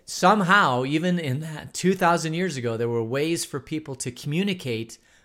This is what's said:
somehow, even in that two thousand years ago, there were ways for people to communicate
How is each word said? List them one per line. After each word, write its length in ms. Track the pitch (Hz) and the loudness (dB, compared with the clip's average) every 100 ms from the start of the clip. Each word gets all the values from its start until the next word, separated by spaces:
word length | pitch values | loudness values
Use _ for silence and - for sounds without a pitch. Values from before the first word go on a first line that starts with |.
| - | -14
somehow, 800 | - 180 220 175 202 165 123 135 | 2 6 6 6 4 6 2 2
even 340 | 156 180 175 | 0 0 0
in 200 | 151 131 | -2 -4
that 340 | 160 151 147 | -6 -10 -12
two 200 | - 180 | -2 0
thousand 420 | 190 175 170 156 165 | 2 4 2 0 -2
years 200 | 185 135 | -4 -4
ago, 220 | 117 113 | -4 -2
there 100 | 117 | -2
were 160 | 117 | -2
ways 400 | 113 135 156 165 | -2 -2 0 -2
for 160 | - 139 | -4 -10
people 360 | - 156 151 135 | -8 -8 -8 -10
to 160 | - | -10
communicate 880 | - 143 160 202 185 131 113 113 - _ _ | -8 -4 -2 -2 -2 -4 -6 -8 -14 _ _